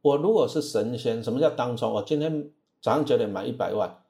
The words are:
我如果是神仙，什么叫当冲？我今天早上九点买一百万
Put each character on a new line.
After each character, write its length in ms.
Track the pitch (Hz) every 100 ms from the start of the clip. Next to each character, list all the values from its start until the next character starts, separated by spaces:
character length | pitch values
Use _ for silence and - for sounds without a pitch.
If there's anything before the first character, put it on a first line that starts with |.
我 160 | 151 143
如 160 | 175
果 160 | 220 131
是 140 | 156
神 340 | 143 107 110 120
仙， 260 | 120 113
什 80 | 113
么 80 | 123
叫 120 | 156
当 260 | 143 123 120
冲？ 160 | 120
我 100 | 110
今 160 | 101 151
天 320 | 156 156 147 _ _ _
早 140 | -
上 100 | 127
九 140 | 143 123
点 100 | 107
买 160 | 98
一 80 | 98
百 220 | - 90
万 280 | 107 92 - _